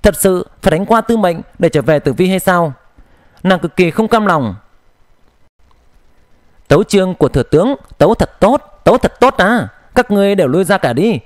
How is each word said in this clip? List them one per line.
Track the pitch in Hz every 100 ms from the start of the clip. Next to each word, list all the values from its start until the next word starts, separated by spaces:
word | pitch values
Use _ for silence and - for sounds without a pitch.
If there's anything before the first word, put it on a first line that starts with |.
Thật | 208 -
sự | 196 185 - -
phải | -
đánh | 156 208
qua | 226
tư | 220 226
mệnh | 185 165 - -
để | 170
trở | 151
về | 143 147
tử | 143
vi | 120 185
hay | 185
sao? | 185 180 170 131 _ _ - _ _ _
Nàng | 185 185
cực | 170 -
kỳ | 180
không | - 220
cam | 226 208
lòng. | 165 117 95 _ _ _ _ _ _ _ _ _ _ _ _ _ _ _ _ _ _ _ _ _
"Tấu | 147
chương | 214 196 185
của | 180 139
thừa | 147
tướng, | 120 147 214 277 - -
tấu | 156
thật | 233 170 -
tốt, | 196 277 - -
tấu | - 233
thật | - -
tốt | 247 269
à. | 190 233 120 - _
Các | - 240
ngươi | 202 196
đều | 196 151
lui | 151
ra | 180 190
cả | 139
đi. | 120 214 165